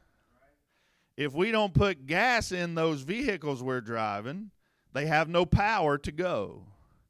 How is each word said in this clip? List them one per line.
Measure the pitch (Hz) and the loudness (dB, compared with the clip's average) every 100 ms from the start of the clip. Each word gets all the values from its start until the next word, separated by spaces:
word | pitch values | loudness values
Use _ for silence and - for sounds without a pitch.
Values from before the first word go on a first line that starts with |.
| _ _ _ _ _ _ _ _ _ _ _ - | _ _ _ _ _ _ _ _ _ _ _ -6
If | 143 | -4
we | 139 208 | 0 2
don't | 220 202 156 | 2 2 4
put | 202 156 131 | 4 2 -2
gas | 170 247 233 - | 0 2 2 0
in | 180 175 | -4 -4
those | 165 165 147 | 0 0 0
vehicles | 135 220 277 185 147 135 | -4 -2 -2 -2 -4 -4
we're | 127 127 | -2 -4
driving, | 110 113 107 101 113 180 208 - _ _ _ | -4 -2 -2 -2 -6 -10 -12 -18 _ _ _
they | 131 151 | -4 2
have | 151 156 | 2 4
no | 175 180 | 2 4
power | - 208 220 156 143 | 4 4 2 2 0
to | 143 | -2
go. | 147 180 135 92 - 107 - _ _ | -4 -2 -2 -4 -10 -20 -20 _ _